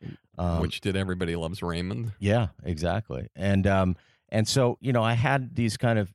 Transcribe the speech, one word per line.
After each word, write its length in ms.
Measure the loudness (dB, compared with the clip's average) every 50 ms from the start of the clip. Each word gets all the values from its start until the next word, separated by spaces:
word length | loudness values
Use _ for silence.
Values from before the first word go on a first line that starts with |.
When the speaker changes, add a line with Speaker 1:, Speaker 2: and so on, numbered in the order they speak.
| -16 -16 -16 -16 _ _ -8
Speaker 1:
Um, 240 | -4 -2 0 0 0
Speaker 2:
Which 200 | 0 -2 -4 -4
did 160 | -4 -2 -2
Everybody 380 | -2 -2 -2 -2 -4 -2 -2 -2
Loves 280 | -2 -4 -6 -6 -4 -4
Raymond. 500 | -4 -4 -2 -4 -4 -4 -6 -6 -8 -6 -2
Speaker 1:
Yeah, 280 | 0 2 2 2 2 0 -4 -8 -6
exactly. 640 | -6 -4 -2 -2 -2 -2 -2 -4 -6 -8 -8 -10 -10 -8
And, 320 | -4 0 2 2 4 4
um, 300 | 4 4 4 4 2 0 -2 _ _ _ _ _ -4
and 180 | -2 0 0
so, 300 | 2 2 2 2 2 0 -2
you 120 | -2 0 0
know, 100 | 2 2
I 120 | 2 2
had 420 | 2 2 2 2 0 -2 -4 -2
these 200 | 0 0 0 0 0
kind 200 | 2 2 2 2
of 140 | 0 -2 -4